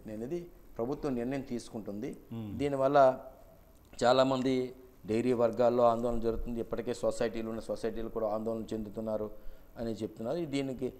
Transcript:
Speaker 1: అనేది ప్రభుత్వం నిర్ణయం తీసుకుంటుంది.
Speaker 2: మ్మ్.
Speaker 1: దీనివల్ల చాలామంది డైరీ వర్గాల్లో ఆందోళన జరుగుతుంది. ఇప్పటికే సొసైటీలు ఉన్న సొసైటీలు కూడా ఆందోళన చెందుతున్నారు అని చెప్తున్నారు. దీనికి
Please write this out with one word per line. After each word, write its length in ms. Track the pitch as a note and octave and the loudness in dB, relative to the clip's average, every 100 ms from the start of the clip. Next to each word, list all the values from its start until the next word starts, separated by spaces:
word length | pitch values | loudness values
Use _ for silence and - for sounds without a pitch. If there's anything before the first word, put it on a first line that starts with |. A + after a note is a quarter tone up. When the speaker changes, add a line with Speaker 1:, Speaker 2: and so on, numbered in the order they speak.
| A2+ | -10
Speaker 1:
అనేది 400 | G#2+ B2 F3 F3 - - - | -8 -6 -8 -10 -18 -12 -6
ప్రభుత్వం 380 | A#2 D3 D3 | -4 -2 -2
నిర్ణయం 260 | B2 A#2+ C#3 | -2 -2 -4
తీసుకుంటుంది. 760 | A#2 A#2 - A#2 F#2+ G2+ B2 - - | -4 -8 -8 -10 -8 -8 -8 -10 -12
Speaker 2:
మ్మ్. 260 | A#2 G#2+ A#2 | -10 -6 -2
Speaker 1:
దీనివల్ల 640 | C#3+ C3+ C3+ C#3+ C3 - - - - - - - - - | -2 2 6 8 8 6 -6 -20 -20 -20 -20 -20 -14 2
చాలామంది 680 | A#2+ C3 C3 C3 C3 B2+ B2+ - - - F#2 | 4 6 6 4 2 0 -2 -8 -20 -12 -2
డైరీ 260 | A2 B2 | 2 2
వర్గాల్లో 520 | A#2+ A#2 G#2+ A#2+ A#2+ | 4 4 4 4 6
ఆందోళన 360 | A#2 A#2 A#2+ A#2 | 4 4 0 0
జరుగుతుంది. 400 | A2+ A2+ A#2+ A#2 | 0 -2 -2 -4
ఇప్పటికే 340 | A2 A#2 A#2+ | -4 -4 -4
సొసైటీలు 540 | A#2 A2 A2 A#2 A2+ A2+ | -2 -2 0 -2 -2 -6
ఉన్న 120 | A2+ | -6
సొసైటీలు 480 | - G#2 A2+ A2 A2 | -6 -4 -4 -4 -6
కూడా 200 | A2+ G#2+ | -4 -2
ఆందోళన 360 | A2 A2 A2+ A2 | -2 -2 -4 -4
చెందుతున్నారు 580 | A2 G#2 G#2+ A2 G#2+ G#2+ - - - - B2 | -6 -6 -6 -4 -4 -4 -8 -12 -12 -14 -8
అని 140 | A#2 | -6
చెప్తున్నారు. 520 | G#2 G#2+ - A2+ E3 | -4 -6 -6 -6 -4
దీనికి 480 | D#3 C#3 C3+ A#2+ B2+ | -2 -4 -4 -4 -6